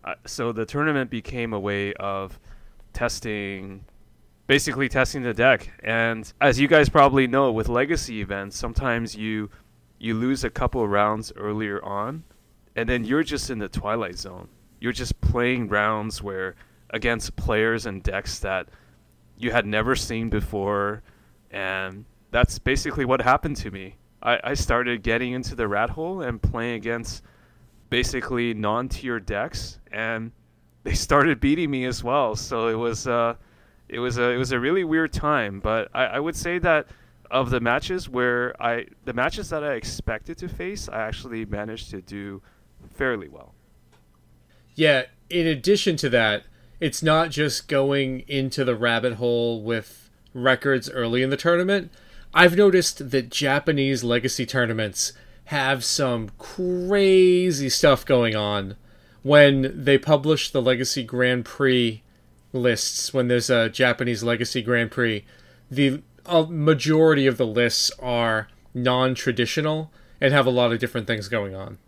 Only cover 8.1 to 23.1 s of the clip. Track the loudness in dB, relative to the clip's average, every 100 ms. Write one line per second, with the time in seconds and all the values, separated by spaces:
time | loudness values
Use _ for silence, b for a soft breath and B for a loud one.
8.1 | -8 -6 -6 -8 -8 -4 -2 0 -2 -4
9.1 | -6 -6 -4 -6 b b _ _ _ -4
10.1 | -2 0 -2 -4 -2 -2 -2 0 2 2
11.1 | 0 -8 -10 -6 -4 -4 -6 -6 -6 -6
12.1 | -10 -16 _ _ _ _ -6 -2 -2 0
13.1 | 0 0 -4 -6 -6 -6 -6 -4 -4 -4
14.1 | -8 -14 -14 -18 _ _ _ -6 -6 -6
15.1 | -2 0 2 0 0 0 0 0 0 -6
16.1 | -8 -10 -8 -8 -10 b b b -4 -2
17.1 | -2 -6 -6 -2 0 2 0 -6 -6 -6
18.1 | -6 -8 -8 -4 -4 -6 b b b _
19.1 | _ _ -6 0 0 0 0 0 -2 -2
20.1 | -4 -2 -2 -2 -2 0 0 -2 -4 b
21.1 | b b b _ -8 -6 -6 -8 -12 -20
22.1 | _ _ 2 2 0 -2 -2 -2 -4 0